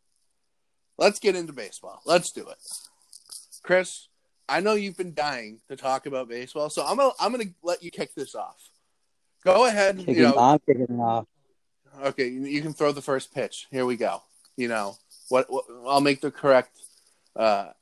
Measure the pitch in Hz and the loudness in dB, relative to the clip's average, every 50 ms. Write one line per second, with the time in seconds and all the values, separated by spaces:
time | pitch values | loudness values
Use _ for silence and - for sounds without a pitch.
0 | _ _ _ _ _ _ _ _ _ _ _ _ _ _ _ _ _ _ _ - | _ _ _ _ _ _ _ _ _ _ _ _ _ _ _ _ _ _ _ 2
1 | 156 202 202 - - 202 185 180 170 160 143 123 107 92 - - - 92 95 - | 2 2 2 2 0 0 0 0 -4 -8 -12 -12 -14 -14 -14 -18 -18 -18 -18 -14
2 | - 127 165 180 170 - - - - - - _ - - - - - - _ _ | -2 2 2 2 2 -2 -12 -12 -14 -16 -18 _ -18 -16 -16 -16 -16 -20 _ _
3 | _ _ - - _ _ - - - _ - - _ - 175 185 185 - - - | _ _ -20 -20 _ _ -20 -20 -20 _ -20 -16 _ 0 2 2 2 -2 -8 -16
4 | - _ _ _ _ _ _ _ _ - 139 165 190 214 220 208 202 202 170 - | -18 _ _ _ _ _ _ _ _ -4 -4 -2 0 0 0 0 -2 -4 -8 -8
5 | 180 180 156 151 147 147 139 123 113 107 110 110 _ - 139 131 - 131 131 131 | -10 -8 -6 -4 -4 -4 -4 -6 -10 -12 -16 -20 _ -16 -16 -8 -4 -4 -4 -2
6 | - 147 139 127 127 117 117 120 123 - - 156 147 151 - 175 147 151 196 254 | -4 -6 -6 -6 -8 -6 -10 -12 -12 -10 -6 -6 -6 -6 -4 -6 -4 -2 0 2
7 | 277 262 240 - 170 208 247 247 220 190 - _ - 170 175 - 175 170 - - | 2 2 2 2 -2 -2 -2 -2 -6 -8 -10 _ -4 -4 -4 -4 -6 -14 -8 -8
8 | 151 - - 160 135 - - 113 95 87 - _ - _ _ _ _ _ _ _ | -10 -8 -8 -10 -10 -10 -8 -10 -12 -12 -12 _ -20 _ _ _ _ _ _ _
9 | _ _ _ _ _ _ _ _ - 180 185 208 254 247 214 208 196 196 196 190 | _ _ _ _ _ _ _ _ 4 4 6 6 6 4 4 2 2 2 2 -2
10 | 180 175 170 165 156 143 139 - 120 131 151 151 - - 135 120 131 120 120 120 | -2 0 4 4 6 6 6 6 6 6 6 6 4 2 0 0 0 -4 -2 -2
11 | 117 117 113 113 110 _ _ _ _ _ _ _ _ _ _ _ _ 139 139 135 | 0 0 0 0 -2 _ _ _ _ _ _ _ _ _ _ _ _ _ -16 -6
12 | 135 139 - - 131 123 127 131 139 139 143 147 151 156 151 - 156 147 143 143 | -6 -6 -2 -2 -4 -4 -2 -6 -8 -4 -4 -4 -4 -4 -4 0 0 0 0 -2
13 | - - 135 131 - - - 139 113 95 - - - - 135 131 127 123 127 110 | -4 -2 -2 -4 -4 -6 -6 -6 -6 -6 -6 -12 -16 -8 -4 -2 0 0 0 0
14 | 117 95 - - _ _ _ _ _ _ - - 123 120 117 110 101 98 98 - | -2 -2 -2 -4 _ _ _ _ _ _ -8 -6 -4 -2 -2 -2 -4 -4 -8 -12
15 | _ _ - - - - 127 127 131 - 127 135 - - 117 123 120 131 139 139 | _ _ -20 -20 -8 0 2 2 2 2 -2 -6 -6 -6 -12 -12 -4 2 2 4
16 | 143 143 139 131 - 143 - - - 143 131 127 120 - _ _ - - _ _ | 4 4 2 0 -2 -8 -6 -2 2 4 6 4 4 2 _ _ -20 -20 _ _
17 | _ _ _ _ _ _ - - 113 110 104 101 98 78 - _ | _ _ _ _ _ _ -6 0 2 2 2 0 -2 -8 -14 _